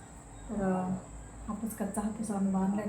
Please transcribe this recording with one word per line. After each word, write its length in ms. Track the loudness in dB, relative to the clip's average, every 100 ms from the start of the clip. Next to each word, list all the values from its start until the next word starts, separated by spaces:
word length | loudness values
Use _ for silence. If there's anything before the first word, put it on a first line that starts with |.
| -14 -16 -14 -12 -6
तर, 120 | 2
अं, 300 | 4 4 2 -2 -4 -12 -12 -10 -6
हापूस, 280 | -4 -4 -2
कच्चा 240 | -2 0
हापूस 300 | 0 0 0
आंबा 280 | 2 4 4
आणलाय, 280 | 4 4